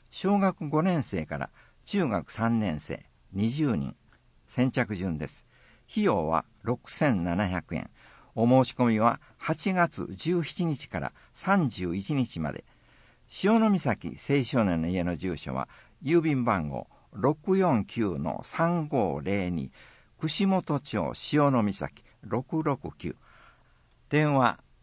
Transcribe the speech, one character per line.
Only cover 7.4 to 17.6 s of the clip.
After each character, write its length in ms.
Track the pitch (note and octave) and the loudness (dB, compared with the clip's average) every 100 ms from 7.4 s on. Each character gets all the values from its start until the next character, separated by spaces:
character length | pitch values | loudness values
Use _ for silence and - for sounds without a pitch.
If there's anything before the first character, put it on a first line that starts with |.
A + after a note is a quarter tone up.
| G2 | 0
百 280 | F2+ - - | -4 -4 -8
円。 160 | - _ - - - | -8 _ -20 -20 -10
お 140 | - A#2 | 0 4
申 220 | C3 B2 | 6 4
し 40 | |
込 120 | - A#2+ | 2 2
み 140 | A2 | 4
は 200 | A#2 - - - | 2 0 -6 -10
八 360 | - D#3 G3 | -6 -2 0
月 340 | F#3 E3+ - - F#2 | 2 0 -2 -8 -6
十 260 | D#3 F3+ | -2 0
七 240 | D3+ - E3+ | -2 -2 -2
日 220 | C#3 - | -4 -6
か 120 | E2+ | -6
ら 120 | C#2 - - | -6 -10 -20
三 360 | - - G3 C#3 | -8 0 2 2
十 260 | F#2 F2+ F#2 | -2 -4 -4
一 200 | G2 C#3+ | -2 -2
日 240 | A#2+ E2 | -2 -4
ま 120 | D2+ | -6
で。 120 | G1+ - _ _ _ - _ - | -6 -14 _ _ _ -20 _ -16
潮 320 | - F#3+ A3+ | -2 2 4
岬 560 | A3 F#3+ C#3 G#2 - - | 4 4 2 -2 -6 -8
青 260 | - C#3+ | 0 0
少 200 | A#2+ C3 | 2 2
年 180 | G2+ E2 | 2 2
の 60 | D#2+ | 0
家 160 | F#2 | 0
の 140 | F2 E2 | -2 -2
住 200 | F2+ D2+ | -4 -4
所 160 | - | -6
は、 140 | C2 - - - _ | -6 -6 -12 -20 _
郵 200 | C3+ E3+ | 0 2
便 220 | D#3 C3+ A#2+ | 2 0 0
番 240 | G2 D2+ | 0 -2
号 180 | B1+ - _ _ | -6 -10 _ _
六 460 | - B2 D#3 - | -2 0 0 0
四 280 | F#3+ | 2